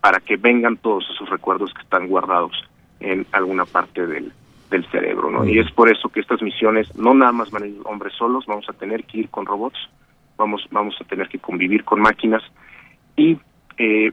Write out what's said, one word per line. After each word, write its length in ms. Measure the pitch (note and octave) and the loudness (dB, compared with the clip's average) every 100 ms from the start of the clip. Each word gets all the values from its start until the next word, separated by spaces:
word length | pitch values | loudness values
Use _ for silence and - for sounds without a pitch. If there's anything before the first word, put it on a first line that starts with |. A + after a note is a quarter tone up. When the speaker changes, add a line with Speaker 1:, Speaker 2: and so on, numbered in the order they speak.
Speaker 1:
para 180 | G2+ F#2 | 4 2
que 160 | - G2+ | 0 0
vengan 420 | A#2 A#2+ A#2 A2+ | 2 2 2 -2
todos 300 | A2+ G2+ - | -2 -2 -4
esos 140 | - F#2+ | -10 -8
recuerdos 460 | F#2+ - F#2 F#2+ | -6 -2 -2 -2
que 80 | - | -8
están 260 | - F#2 F2+ | -2 -2 0
guardados 440 | F#2 F#2 F2+ E2+ - - _ _ _ | -2 0 0 0 -6 -12 _ _ _
en 260 | G2+ F#2+ F#2 | -4 -4 -2
alguna 320 | G2 F#2+ F#2+ | -2 0 -2
parte 420 | F2+ F2+ - - F2 | 0 -2 -2 -4 -4
del, 260 | D2+ - - _ _ _ | -6 -8 -16 _ _ _
del 140 | F#2+ E2 | -4 -2
cerebro, 400 | G2+ F2 F#2 - | -4 -2 -2 -2
¿no? 100 | A#2+ | 0
Speaker 2:
Ujú. 80 | C3 | 2
Speaker 1:
Y 100 | A2 | 2
es 100 | A2+ | 0
por 200 | - A#2 | 4 6
eso 180 | G#2 - | 6 0
que 120 | - | -4
estas 220 | - A#2 | -2 -2
misiones 520 | G#2+ - A2 A2 G#2 - | -4 0 2 2 -2 0
no 180 | A2+ | 4
nada 180 | C3+ B2+ | 6 6
más 180 | A#2+ G#2+ | 2 -4
van 120 | G#2 | -6
a 40 | G2+ | -8
ir 120 | G2+ | -12
hombres 280 | G2 G#2 G2 | -12 -10 -10
solos, 300 | - A#2 B2+ B2 | -4 -2 -2 -4
vamos 220 | G#2 G2+ | -8 -8
a 40 | |
tener 320 | G2+ G2 A2 | -12 -8 -8
que 140 | - G#2+ | -8 -8
ir 100 | G#2+ | -6
con 180 | - G2 | -6 -6
robots, 320 | G2+ A#2+ - - _ _ _ _ _ | -4 -4 -8 -16 _ _ _ _ _
vamos, 300 | G#2+ G#2 - | -2 -2 -4
vamos 260 | G#2+ G#2 F#2 | -2 -2 -6
a 40 | |
tener 240 | - F#2+ F#2+ | -8 -6 -6
que 100 | F#2+ | -8
convivir 460 | - F2+ F2+ G#2+ | -8 -4 2 0
con 160 | - G#2 | 2 4
máquinas. 420 | G#2+ G#2+ A2+ A2 - _ - - - _ _ - | 4 4 2 0 -2 _ -20 -20 -20 _ _ 2
Y, 220 | D3+ D#3+ _ _ _ - | 4 4 _ _ _ -2
eh, 340 | A#2 G#2+ A2 | 0 2 2